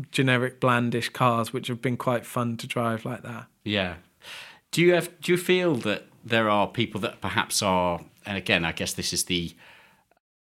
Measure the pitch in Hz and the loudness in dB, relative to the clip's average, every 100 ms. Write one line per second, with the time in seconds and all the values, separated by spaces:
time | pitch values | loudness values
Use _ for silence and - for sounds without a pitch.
0 | 131 - 131 123 127 - 127 120 120 120 | -8 0 2 4 0 0 2 2 2 -2
1 | - - 127 117 113 127 120 120 131 120 | -4 2 2 2 0 -4 -6 -4 -4 -2
2 | - 120 - 127 120 117 131 127 117 113 | -2 -2 -2 -4 -4 -4 -6 -2 -2 -2
3 | 127 120 - 117 120 _ - 104 92 87 | -6 -10 -10 -14 -16 _ -2 0 0 -6
4 | _ _ - - - - _ - 175 175 | _ _ -18 -18 -18 -20 _ 2 4 4
5 | 170 - - 175 180 180 180 127 107 101 | 0 -8 0 0 2 2 2 0 -2 -4
6 | - _ 117 113 110 104 98 - 110 104 | -6 _ 0 2 4 4 2 0 -2 -2
7 | 101 - 98 101 - - 104 90 90 85 | -6 -6 -4 -2 0 0 2 4 2 -2
8 | - _ - 98 - 95 82 82 92 - | -8 _ -8 -8 0 2 2 -2 -6 -4
9 | 90 85 - 87 82 - - - _ _ | -4 -4 -2 -2 -2 -10 -20 -20 _ _
10 | _ _ _ _ _ | _ _ _ _ _